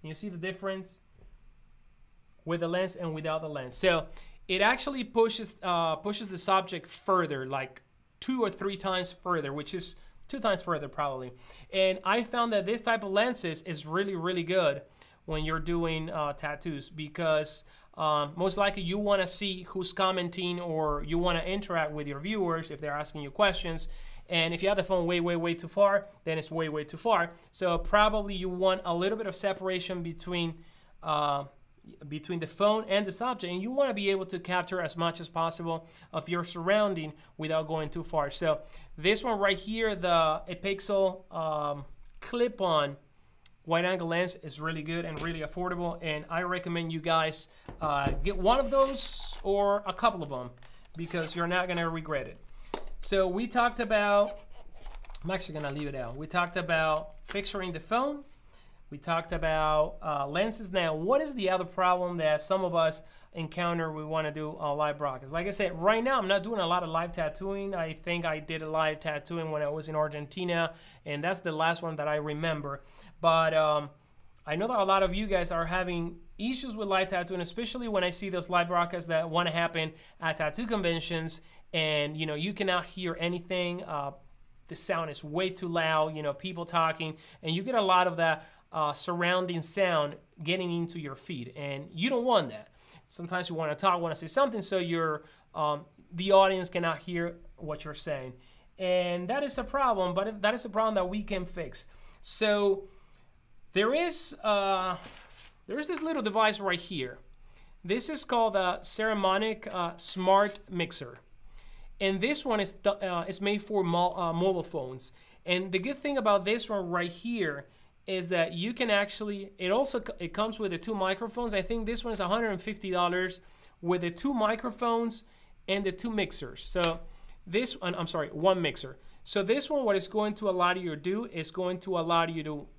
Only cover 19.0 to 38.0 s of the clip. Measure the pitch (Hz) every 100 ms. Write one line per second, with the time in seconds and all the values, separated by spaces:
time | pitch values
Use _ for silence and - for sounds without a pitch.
19 | 208 196 180 - 202 185 180 185 175 -
20 | 190 185 175 175 180 175 175 156 151 147
21 | 147 165 175 165 165 196 - 170 151 151
22 | 147 139 175 214 180 165 160 151 151 147
23 | 147 156 143 - 196 185 175 160 - -
24 | - - - 170 165 170 190 202 180 185
25 | 170 175 170 170 170 170 170 - 202 196
26 | - - - 160 156 165 160 147 147 -
27 | 233 202 170 - - - 185 170 226 208
28 | 214 214 202 196 185 180 190 185 185 170
29 | 190 220 214 - 202 190 190 185 180 180
30 | 170 165 - 175 165 160 - - - -
31 | 160 151 147 143 139 - - - - -
32 | 147 151 151 175 165 - 202 220 220 196
33 | 196 - 240 247 175 180 208 262 277 202
34 | 196 196 190 185 175 180 175 185 160 170
35 | 170 165 165 165 165 165 170 165 165 -
36 | - 160 160 175 175 175 170 208 208 175
37 | 156 151 - - 156 160 156 160 151 170